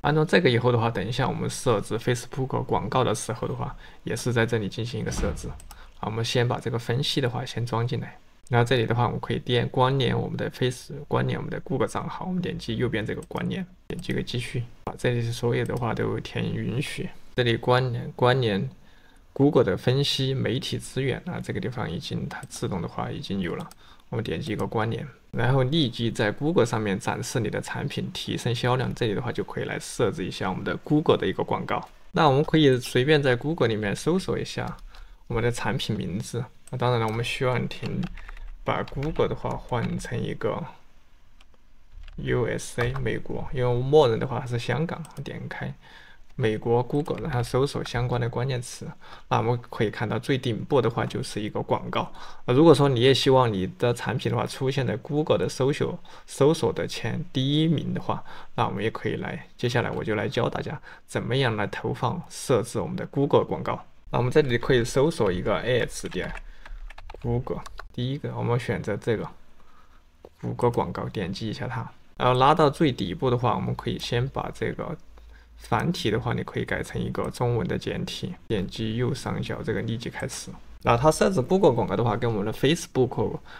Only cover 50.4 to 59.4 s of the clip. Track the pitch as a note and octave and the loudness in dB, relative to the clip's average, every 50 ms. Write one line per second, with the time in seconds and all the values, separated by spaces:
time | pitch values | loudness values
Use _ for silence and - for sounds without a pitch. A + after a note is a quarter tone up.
50.4 | - B2 G#2+ G2 - - D3 C3 A#2+ A#2 A2+ A#2 A#2 B2+ - G#2+ G#2 - - G#2+ | 0 -2 -2 -2 -2 2 4 4 4 4 2 0 -2 -2 -2 -4 -6 -4 -6 -6
51.4 | G#2+ G#2 - A2 A2+ - B2 - - A#2 - A2+ - - - - - - - - | -6 -4 -4 -4 -2 0 -2 -2 -2 -2 -2 -2 -2 -2 -6 -12 -10 -10 -10 -6
52.4 | - - B2 C3 D#3+ E3+ C#3+ B2+ C#3+ C#3 C3+ A#2 A#2+ C3+ C3+ - - C#3 C3 C3 | 0 4 6 10 10 10 10 10 8 6 6 6 6 6 6 6 6 8 8 8
53.4 | B2+ A#2 G#2+ F#2+ F2+ F2+ F2+ - - A#2+ A#2+ - - A#2 A2+ - - A2+ A#2 A#2 | 8 6 4 0 0 -2 -2 0 2 2 2 0 -2 -2 -2 0 0 0 0 0
54.4 | - - - - C3+ C3 C3+ C#3 C3 A#2 G#2+ A2+ - - C#3+ D3 D#3 D3+ A#2 F2+ | -2 -2 -4 -2 -2 0 0 0 0 0 -2 -4 -4 -2 0 0 2 4 2 2
55.4 | F2 C3+ - - C3 C3+ D3+ - - - - - - - - - - - - - | 2 -2 0 0 0 0 2 0 0 -2 -2 -6 -10 -14 -16 -16 -16 -6 2 4
56.4 | C3+ D3 E3 - - F#2+ - - - - - - - A#2 B2 B2 - - - C3 | 6 6 6 4 2 0 0 0 -4 -4 -4 -4 -4 -4 -4 -4 -4 -2 -2 0
57.4 | C3 C#3 D3 D3+ D#3+ E3 F3+ - D#3+ - F#3 F3 - - - - - - - - | 0 2 2 4 4 4 2 2 0 -2 -4 -4 -4 -4 -4 -4 -4 -8 -10 -10
58.4 | - - - - A#2 A2+ - G2+ G2+ A2+ - - - A2 - - - - - - | -10 -6 -2 0 0 0 0 -2 -2 -2 -2 -2 -4 -4 -4 -4 -4 -6 -8 -8